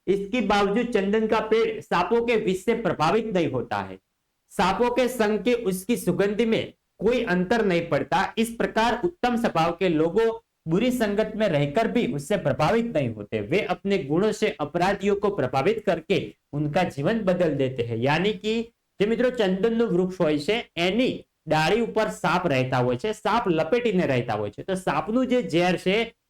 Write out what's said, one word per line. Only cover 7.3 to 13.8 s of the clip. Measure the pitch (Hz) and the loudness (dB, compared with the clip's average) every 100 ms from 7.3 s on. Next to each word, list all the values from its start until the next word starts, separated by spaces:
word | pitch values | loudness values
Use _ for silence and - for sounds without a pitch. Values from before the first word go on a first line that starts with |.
| 180 180 233 | 0 2 0
નહીં | 202 170 165 | 2 0 0
પડતા, | 143 135 170 190 - | -2 0 0 0 -2
ઇસ | 226 - | -2 -2
પ્રકાર | 208 - 180 233 | -2 0 0 0
ઉત્તમ | 175 - 247 233 | -4 -2 -2 0
સ્વભાવ | 220 165 170 | 0 0 0
કે | 170 185 | 0 0
લોકો | 151 165 190 226 226 - _ 160 | 2 2 2 0 0 -10 _ -2
બુરી | 175 247 | 0 2
સંગત | 247 214 202 214 202 | 0 0 0 -2 0
મેં | 214 | 0
રહેકર | 147 143 220 208 | 2 0 0 0
ભી | 240 165 | 0 0
ઉસસે | 143 - 202 | -2 -2 -2
પ્રભાવિત | 147 127 156 226 | 0 0 2 2
નહીં | 233 160 123 104 | 0 -2 -2 -4
હોતે, | 104 110 | -6 -6
વે | 104 180 | -2 -2
અપને | 208 180 | -2 -4